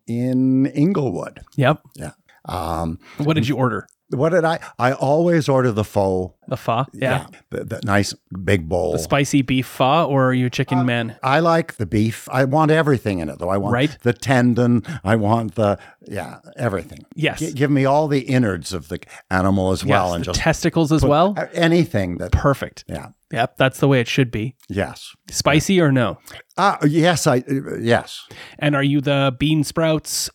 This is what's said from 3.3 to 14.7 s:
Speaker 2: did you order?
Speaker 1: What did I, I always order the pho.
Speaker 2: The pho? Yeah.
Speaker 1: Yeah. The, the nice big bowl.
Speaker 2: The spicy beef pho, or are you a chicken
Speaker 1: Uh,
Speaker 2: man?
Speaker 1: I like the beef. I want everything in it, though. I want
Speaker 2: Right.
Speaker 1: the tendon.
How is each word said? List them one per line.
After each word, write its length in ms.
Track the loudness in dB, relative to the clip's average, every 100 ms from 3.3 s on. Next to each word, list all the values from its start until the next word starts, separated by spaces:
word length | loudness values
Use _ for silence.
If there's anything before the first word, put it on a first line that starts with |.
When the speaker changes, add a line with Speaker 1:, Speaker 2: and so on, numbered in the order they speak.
Speaker 2:
did 140 | 0 0
you 80 | 0
order? 300 | -2 -2 -10 _ _
Speaker 1:
What 180 | -2 2
did 140 | 2
I, 160 | 2 -2 -8 -2
I 140 | -2
always 560 | 0 0 2 4 2 2
order 240 | 2 2
the 100 | 0
pho. 540 | 0 0 0 0 -4 -12 -10
Speaker 2:
The 120 | -8
pho? 260 | -4 -4 -4
Yeah. 340 | -6 -4 -4 -6
Speaker 1:
Yeah. 60 | -18 _
The, 140 | -12
the 160 | -10 -8
nice 280 | 0 0 0 -6 _ -6
big 240 | 0 0 0
bowl. 240 | -2 0
Speaker 2:
The 60 | -2
spicy 420 | -2 -2 2 0
beef 260 | 0 -2 -2
pho, 380 | -2 2 2
or 220 | 2 2 2
are 40 |
you 120 | 2 0
a 40 |
chicken 300 | -2 -2 0
Speaker 1:
Uh, 40 |
Speaker 2:
man? 320 | 0 0 -4 -6
Speaker 1:
I 180 | 0 2
like 360 | 4 2 0 -6
the 100 | -2
beef. 420 | 0 0 -2 -4
I 140 | 0
want 260 | 2 2 4
everything 480 | 4 2 0 0 -2
in 100 | -4
it, 80 | -4
though. 100 | -2
I 80 | -2
want 160 | 0
Speaker 2:
Right. 240 | 0 -2 -2
Speaker 1:
the 100 | -2
tendon. 720 | -2 0 2 4 2 2